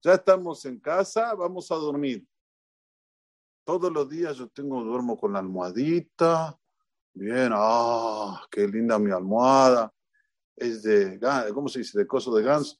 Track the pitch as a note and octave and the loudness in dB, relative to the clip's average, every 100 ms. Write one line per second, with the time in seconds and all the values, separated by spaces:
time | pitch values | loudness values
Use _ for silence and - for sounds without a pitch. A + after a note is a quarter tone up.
0 | D#3+ F#3 F#3+ F#3 F3 D3 C#3 A#2+ - E3+ | 6 4 6 4 2 -10 -12 -10 -4 -2
1 | F#3+ A3 A#3 G#3 F3 F3+ - D#3+ D3+ C#3+ | -2 -2 -2 -2 -6 -6 -6 -4 -4 -4
2 | C#3+ A2+ _ _ _ _ _ _ _ _ | -4 -6 _ _ _ _ _ _ _ _
3 | _ _ _ _ _ _ - F3 F3+ D#3 | _ _ _ _ _ _ -6 -2 -2 -2
4 | C#3 D#3 E3 C3+ A#2+ - C#3+ B2+ A2 B2 | -4 -4 -6 -6 -12 -10 -8 -6 -4 -4
5 | B2 A2 G#2+ G2+ F#2+ F#2 F2+ F#2+ D3 E3+ | -4 -4 -4 -4 -6 -6 -6 -2 0 -2
6 | E3 - E3 E3 D#3+ - _ _ _ _ | -4 0 2 2 -2 -10 _ _ _ _
7 | _ - G2+ B2 B2+ G#2+ G#2+ A#2 A#2 A#2 | _ -12 -6 0 0 2 4 4 2 0
8 | A2+ G#2+ G#2 F#2+ - - G2+ A2 A#2 A2 | -2 -4 -8 -10 -10 -2 -2 0 0 2
9 | G#2 F#2 F#2+ A2 B2+ C3+ C3 B2 A2 _ | 2 0 0 2 6 8 6 6 0 _
10 | _ _ _ _ _ - A#2+ A2+ G#2+ G#2 | _ _ _ _ _ -8 -6 -4 2 4
11 | F#2+ F#2 A#2+ C#3 A2 G#2+ C#3+ C3 A2 G#2 | 2 -2 -2 0 -2 -4 -6 -8 -6 -2
12 | G2+ G#2 B2 A2+ A#2 D3 C#3+ - | -2 -2 0 0 2 0 0 -10